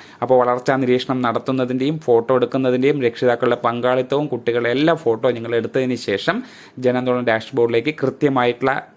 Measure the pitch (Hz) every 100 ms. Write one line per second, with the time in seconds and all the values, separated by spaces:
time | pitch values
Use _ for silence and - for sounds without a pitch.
0 | - - 120 127 123 123 147 135 123 127
1 | 123 127 120 117 135 131 127 127 135 160
2 | 131 117 113 127 120 156 131 127 135 147
3 | 120 - 123 120 123 120 117 120 123 127
4 | 127 139 151 120 117 120 117 127 156 160
5 | 117 113 127 117 117 117 113 135 127 120
6 | - 101 - 214 - - - - 127 123
7 | 127 123 120 110 - 127 117 117 147 151
8 | 131 - 147 131 120 120 131 139 -